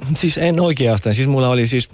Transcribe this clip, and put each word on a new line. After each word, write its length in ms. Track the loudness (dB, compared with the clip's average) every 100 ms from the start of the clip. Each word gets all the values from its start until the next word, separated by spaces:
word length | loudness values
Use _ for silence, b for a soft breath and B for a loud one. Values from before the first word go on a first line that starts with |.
| -4
siis 240 | -2 -2 0
en 220 | 0 2
oikeastaan. 540 | 0 0 0 0 0
Siis 140 | 0 0
mulla 200 | 2 2
oli 180 | 2 0
siis, 220 | -2 -4